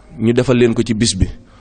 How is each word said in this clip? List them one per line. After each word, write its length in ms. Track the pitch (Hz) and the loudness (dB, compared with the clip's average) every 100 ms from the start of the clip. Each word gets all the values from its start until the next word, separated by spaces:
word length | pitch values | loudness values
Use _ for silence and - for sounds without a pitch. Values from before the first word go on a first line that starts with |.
| - - | -20 -4
ñu 140 | 110 | 0
defal 240 | 120 123 123 | 0 2 2
leen 160 | 120 | 2
ko 80 | 113 | 2
ci 100 | 113 107 | -2 -2
bis 200 | 117 92 | -2 0
bi. 120 | 90 - - - | -4 -4 -20 -20